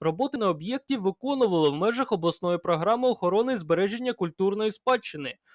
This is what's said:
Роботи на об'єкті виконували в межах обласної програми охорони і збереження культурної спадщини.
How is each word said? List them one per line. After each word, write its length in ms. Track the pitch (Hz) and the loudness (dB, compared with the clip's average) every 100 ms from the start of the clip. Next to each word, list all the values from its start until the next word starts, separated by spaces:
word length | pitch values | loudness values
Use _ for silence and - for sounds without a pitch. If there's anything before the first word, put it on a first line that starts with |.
Роботи 380 | 156 160 277 277 | -4 -2 -2 0
на 100 | 208 | 0
об'єкті 480 | 160 170 254 - 262 | 0 -4 -6 -4 -2
виконували 760 | 190 190 262 277 233 175 151 | -2 -2 -4 0 2 4 4
в 40 | |
межах 380 | 143 196 240 254 | 2 0 0 -2
обласної 460 | 196 165 165 175 175 | 0 0 -2 -2 -2
програми 500 | - 165 175 233 254 | 0 0 2 2 2
охорони 440 | 233 175 196 247 | 2 2 2 2
і 40 | 247 | -2
збереження 560 | 156 170 196 226 254 | 0 2 2 -2 -4
культурної 580 | - 175 - 190 202 214 | -4 -4 0 0 0 -2
спадщини. 680 | - - 254 - 151 135 - _ | -2 0 0 -2 -10 -10 -12 _